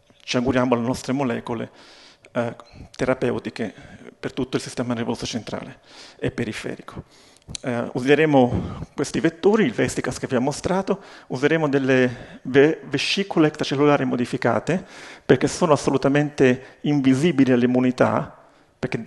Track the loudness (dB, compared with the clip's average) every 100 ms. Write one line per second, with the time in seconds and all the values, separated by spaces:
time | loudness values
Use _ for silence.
0 | _ _ -6 -2 0 0 2 0 0 -4
1 | -4 -4 -2 -4 -6 -8 -8 -14 -20 -20
2 | -20 _ -10 -6 -6 -6 -18 -20 -16 -6
3 | -2 0 -2 -4 -6 -8 -10 -10 -20 -20
4 | -20 -14 -12 -6 -4 -4 -6 -8 -6 -4
5 | -4 -6 -6 -8 -8 -12 -12 -20 _ -20
6 | -20 -8 -6 -4 -6 -8 -10 -12 -14 -18
7 | -18 _ _ _ -16 -12 -6 -4 -4 -4
8 | 2 4 6 6 4 2 -6 -10 -12 -6
9 | -4 0 -2 2 2 4 2 0 -2 -2
10 | -6 -6 -2 -2 -2 -4 -4 -2 -2 -4
11 | -6 -20 -10 0 2 2 2 0 2 4
12 | 2 0 -16 -14 0 6 6 4 -4 -4
13 | -2 -2 -2 2 2 2 -4 2 4 4
14 | 2 -2 -4 -2 0 0 0 -4 -4 -20
15 | -20 -8 0 2 2 0 2 2 2 0
16 | 2 2 0 4 4 4 -4 -8 0 2
17 | 4 4 4 4 4 4 4 2 2 2
18 | 2 0 -4 -12 _ _ _ -10 -8 -4